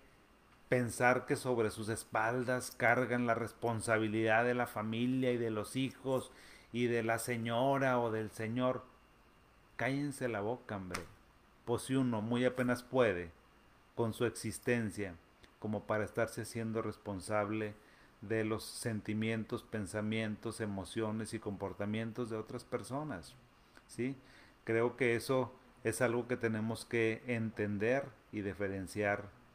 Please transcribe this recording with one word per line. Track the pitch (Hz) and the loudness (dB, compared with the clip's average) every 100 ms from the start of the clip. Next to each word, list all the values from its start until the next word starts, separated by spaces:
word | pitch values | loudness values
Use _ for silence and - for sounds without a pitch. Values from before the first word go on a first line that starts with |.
| - - - - - - - | -14 -20 -20 -20 -20 -14 0
pensar | 127 120 - 123 127 - | 2 2 4 4 4 2
que | 131 | -2
sobre | 131 120 107 | 2 2 2
sus | 107 104 | 0 -4
espaldas | 110 - 113 110 127 123 127 123 - | -4 -2 0 2 0 0 -2 -2 2
cargan | 117 120 123 123 120 | 4 6 4 2 2
la | |
responsabilidad | 113 113 - 117 113 104 110 110 107 110 110 | 2 0 -2 -2 0 2 4 4 2 4 6
de | 120 | 4
la | 123 120 | 2 0
familia | 110 107 113 123 131 127 | -2 -2 0 0 2 2
y | 120 | 2
de | 117 | 0
los | 107 101 131 | -2 -4 -2
hijos | 131 - 131 127 - - - - - | -4 -4 -2 -2 -2 -14 -20 -20 -8
y | 117 120 | 0 2
de | 117 | 2
la | 113 113 | 2 0
señora | - 120 113 117 135 139 135 123 | 0 -2 0 2 4 4 4 2
o | 117 | 2
del | 110 107 | 0 -4
señor. | - 110 120 127 127 - - - - - - - - _ - | -4 -4 0 0 0 -6 -20 -20 -20 -20 -20 -20 -20 _ -4
Cállense | 120 139 147 135 127 | -2 0 -2 -4 -4
la | 107 | -2
boca, | 104 123 - 104 | -2 -4 -6 -8
hombre. | 92 87 85 - - - - - | -6 -8 -10 -16 -20 -20 -20 -14
Pues | - 117 | -2 -2
si | - 131 | 0 0
uno | 127 113 | 2 0
muy | 107 120 | 0 2
apenas | 127 123 123 123 | 2 2 0 0
puede | - 131 117 90 85 - - - - - - | 0 4 4 4 -4 -12 -20 -20 -20 -20 -12
con | - 117 | -2 -2
su | 107 | 2
existencia | 120 - 110 101 - 120 110 98 98 82 - - - - | 0 0 -6 -4 0 0 0 -4 -6 -8 -20 -20 -20 -10
como | 107 104 | -4 -4
para | 101 107 | 0 0
estarse | 101 - 113 - | 0 0 -2 -2
haciendo | 107 117 113 110 | -8 -6 -4 -2
responsable | 107 104 - 95 87 107 104 110 107 104 - - - - | -4 -6 -6 -6 -2 0 0 0 -4 -8 -20 -20 -20 -14
de | 101 113 | -4 0
los | 110 110 | 0 -2
sentimientos, | - - 120 110 - 107 110 113 107 120 | -6 -6 -4 -4 -2 -2 0 -2 -2 -6
pensamientos, | - 110 95 110 107 110 110 107 117 110 | -6 -6 -4 -2 -2 -2 -2 -4 -6 -4
emociones | 110 98 90 110 110 110 107 | -4 -4 -6 -2 -2 -2 -4
y | 113 | -6
comportamientos | 107 95 98 90 104 107 113 107 120 | -6 -4 -6 -4 -2 -2 -4 -4 -4
de | 110 | -4
otras | 110 123 | -6 -10
personas, | - 123 104 131 151 95 - - - - - - - | -6 -6 -4 -6 -6 -8 -10 -20 -20 -20 -20 -20 -16
¿sí? | - 127 135 - - - - | -6 -4 -4 -14 -20 -20 -12
Creo | - 113 120 120 | 0 2 2 4
que | 123 117 | 2 4
eso | - 131 120 - - - | 2 2 2 -4 -20 -6
es | 117 107 | -2 2
algo | 123 117 120 | 2 2 0
que | 123 | 0
tenemos | 113 110 110 113 | 0 0 -2 -4
que | - 120 113 113 123 | -2 2 2 2 -2
entender | 117 113 - 104 101 107 131 139 - - | -2 -2 -2 -2 0 2 2 -2 -12 -10
y | 107 | -6
diferenciar | 98 90 101 98 90 104 104 101 98 - - | -4 -2 -2 -2 -6 0 0 0 -2 -16 -20